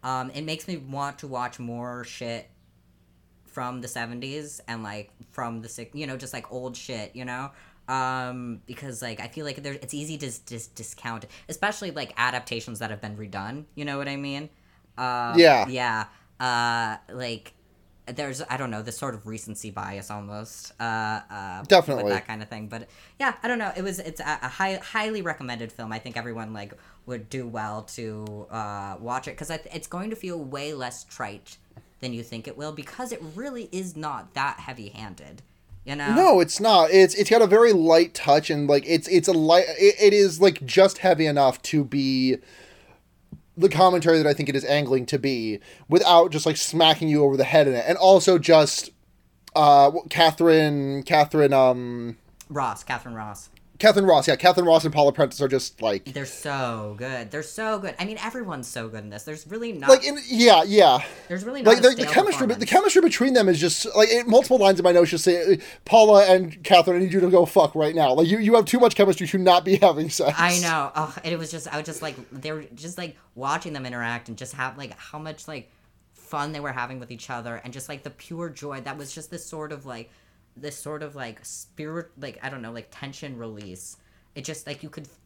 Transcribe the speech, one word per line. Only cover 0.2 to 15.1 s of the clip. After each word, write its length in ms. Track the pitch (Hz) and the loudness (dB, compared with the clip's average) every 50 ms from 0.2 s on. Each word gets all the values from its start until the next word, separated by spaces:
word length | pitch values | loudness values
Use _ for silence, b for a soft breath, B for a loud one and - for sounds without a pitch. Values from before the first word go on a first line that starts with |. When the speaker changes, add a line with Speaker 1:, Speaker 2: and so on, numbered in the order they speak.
| 131 131 - | -8 -10 -12
Speaker 1:
it 80 | 139 151 | -12 -10
makes 240 | 156 160 160 - | -10 -10 -12 -10
me 120 | - 185 160 | -12 -12 -12
want 400 | 135 131 135 139 139 143 139 - | -12 -12 -10 -10 -10 -10 -10 -14
to 100 | - 139 | -16 -12
watch 300 | 131 123 123 123 123 - | -10 -10 -10 -10 -10 -12
more 440 | 123 117 117 120 120 123 123 123 120 | -14 -12 -12 -12 -12 -12 -14 -14 -16
shit 440 | - - - 123 117 117 113 - _ _ _ _ _ _ _ _ _ _ _ _ _ _ _ _ _ _ _ _ | -16 -16 -14 -12 -12 -12 -12 -14 _ _ _ _ _ _ _ _ _ _ _ _ _ _ _ _ _ _ _ _
from 380 | _ _ - 127 123 127 127 120 | _ _ -12 -12 -10 -12 -12 -14
the 40 | |
seventies 720 | 120 - 127 117 117 120 120 127 135 139 151 151 147 - - _ | -14 -12 -12 -12 -10 -12 -14 -14 -12 -12 -12 -14 -14 -18 -20 _
and, 160 | - 117 113 110 | -14 -14 -12 -12
like, 280 | 104 104 107 104 _ _ _ - _ | -12 -14 -14 -16 _ _ _ -20 _
from 300 | _ - 127 117 117 113 | _ -12 -12 -12 -12 -14
the 80 | 110 113 | -16 -16
six, 260 | - - 117 113 _ | -18 -18 -20 -18 _
you 120 | 143 156 | -14 -14
know, 100 | 139 131 | -12 -14
just, 160 | 127 139 - - | -14 -14 -14 -16
like, 180 | 127 113 - | -16 -16 -14
old 260 | 117 127 127 127 120 | -14 -14 -12 -12 -14
shit, 380 | - - - 127 110 107 98 _ | -16 -16 -14 -12 -12 -12 -14 _
you 100 | 123 127 | -16 -14
know? 260 | 127 123 123 135 139 b b b b b b b | -12 -12 -12 -12 -14 b b b b b b b
Um, 760 | - 131 131 131 127 131 127 127 127 127 127 123 120 117 - _ | -8 -6 -6 -4 -4 -6 -6 -8 -10 -10 -12 -12 -12 -14 -16 _
because, 360 | _ 123 - 139 139 123 107 127 | _ -20 -16 -16 -16 -14 -12 -12
like, 180 | 117 113 - | -12 -12 -12
I 80 | - 120 | -14 -14
feel 160 | - 160 151 | -14 -12 -12
like 180 | 143 135 143 143 | -12 -12 -12 -12
there, 120 | 143 139 | -14 -14
it's 180 | 143 - 127 - | -14 -14 -12 -12
easy 220 | 147 147 151 160 143 | -12 -10 -10 -12 -12
to 80 | 143 | -12
dis-, 120 | 131 113 - | -14 -14 -16
dis-, 280 | _ - 120 113 - - | _ -16 -16 -16 -16 -18
discount, 580 | _ - 110 - - - - 120 113 113 - b b b b b | _ -20 -18 -18 -20 -16 -14 -14 -12 -12 -16 b b b b b
especially, 420 | 156 - - 202 214 - 202 185 | -12 -6 -6 -6 -6 -6 -12 -12
like, 220 | 139 151 135 - - | -10 -12 -12 -12 -6
adaptations 600 | - 120 123 123 123 120 - 120 113 - - 113 104 | -4 -4 -4 -4 -6 -10 -10 -12 -12 -12 -12 -14 -12
that 120 | 113 107 | -12 -12
have 100 | 110 101 | -12 -12
been 160 | - 107 107 | -14 -16 -14
redone, 480 | 107 110 101 92 98 98 107 127 147 151 _ _ | -14 -16 -14 -12 -12 -12 -12 -14 -16 -18 _ _
you 100 | - 147 | -14 -12
know 140 | 147 139 139 | -10 -10 -10
what 100 | 143 139 | -10 -10
I 80 | 139 | -10
mean? 320 | 139 139 143 139 143 151 156 _ _ _ _ _ _ _ _ _ | -10 -10 -10 -10 -12 -14 -16 _ _ _ _ _ _ _ _ _
Uh, 380 | - 127 127 | -10 -8 -6